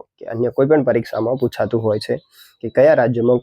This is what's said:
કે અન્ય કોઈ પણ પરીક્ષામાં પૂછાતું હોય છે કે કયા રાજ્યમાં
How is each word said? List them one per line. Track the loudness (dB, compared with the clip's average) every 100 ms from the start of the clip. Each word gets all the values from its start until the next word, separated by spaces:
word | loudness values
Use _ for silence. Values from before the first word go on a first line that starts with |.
| -10 _
કે | -12
અન્ય | -4 -2
કોઈ | 0 2
પણ | 2
પરીક્ષામાં | 2 -2 -2 -4 -4 -2
પૂછાતું | -4 -2 -4 -2
હોય | -2 -2
છે | -4 -8 -10 _ -20 _
કે | -4
કયા | 2 4
રાજ્યમાં | 4 2 2 2 2